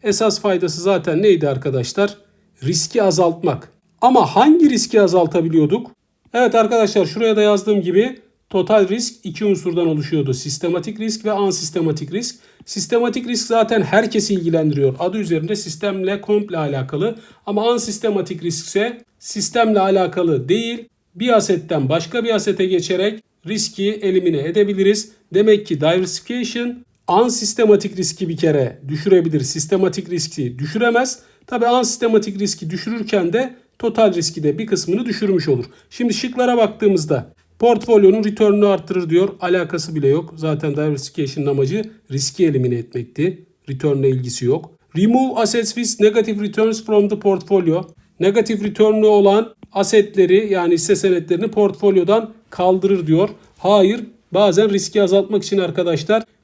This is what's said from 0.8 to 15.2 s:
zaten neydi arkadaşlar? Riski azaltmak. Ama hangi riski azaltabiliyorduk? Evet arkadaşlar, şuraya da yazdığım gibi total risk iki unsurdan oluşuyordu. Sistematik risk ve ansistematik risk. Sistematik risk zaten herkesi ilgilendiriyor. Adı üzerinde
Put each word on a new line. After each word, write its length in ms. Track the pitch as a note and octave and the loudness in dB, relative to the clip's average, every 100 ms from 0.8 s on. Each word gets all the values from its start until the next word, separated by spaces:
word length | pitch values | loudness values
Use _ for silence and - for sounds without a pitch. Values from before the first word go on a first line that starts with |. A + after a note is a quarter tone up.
zaten 420 | F#3 F#3+ F3 D#3+ | -2 0 0 0
neydi 260 | G#3 E3 D3 | 2 2 0
arkadaşlar? 720 | C3 C#3+ B2+ B2 - G3+ G3+ _ _ _ - | -2 -4 -4 -4 -2 -2 -4 _ _ _ -8
Riski 400 | C3+ F3+ - A#3 | -4 -2 -2 0
azaltmak. 680 | G3 E3 E3+ E3 F#3+ - - _ _ - | 2 2 0 0 -4 -4 -10 _ _ 0
Ama 260 | A#3+ B3 C#3 F#3+ | 4 4 4 4
hangi 340 | C#4+ E4+ D4 | 6 6 4
riski 300 | A#3+ - A3 | 2 0 2
azaltabiliyorduk? 920 | F#3+ F3+ D#3+ F3 D#3+ D#3+ D3+ A3+ A#3+ _ _ _ _ | 4 2 2 0 0 2 2 0 -4 _ _ _ _
Evet 200 | A#3+ B3 | 0 2
arkadaşlar, 520 | A#3 A3 A#3 G#3 G#3 D#3+ | 2 2 2 2 0 -2
şuraya 300 | A3 A3+ G#3+ | 0 0 2
da 60 | |
yazdığım 400 | G#3 G3+ G#3 G3+ | 2 2 0 0
gibi 360 | F3 F#3 B3+ B3+ _ _ - | 2 0 0 -4 _ _ -6
total 380 | F#3+ F3+ G#3+ F#3 | -4 2 2 2
risk 260 | A#3 A#3+ - | -2 -6 -10
iki 200 | F#3+ - | -14 -4
unsurdan 440 | G#3 F3+ E3+ E3+ E3+ | -2 0 -2 -2 0
oluşuyordu. 460 | D3+ - D#3 C3+ | -2 -2 -2 -2
Sistematik 680 | B2+ D3 - F3 F3 G#3+ G#3 | -4 -6 -6 -4 -4 -6 -8
risk 240 | A3 G#3+ | -6 -6
ve 80 | G#3+ | -4
ansistematik 800 | G3+ G3 F#3 E3 F3+ D#3+ D3+ C#3+ | 0 0 -2 -6 -2 -2 -4 -6
risk. 240 | G3+ A#3+ - _ _ | -6 -8 -12 _ _
Sistematik 640 | - G3+ - A#3 A#3+ C4 A#3+ | -14 -10 -2 0 0 -4 -4
risk 180 | A3+ - | -6 0
zaten 360 | A3+ A3 A3+ | 0 2 0
herkesi 520 | D3+ G#3 A3+ G#3+ G3+ | 2 2 2 -2 -2
ilgilendiriyor. 600 | F#3 E3 E3 D#3 C#3 C3+ C3+ | -2 0 0 0 0 0 0
Adı 200 | F3+ | -4
üzerinde 380 | G#3+ | -4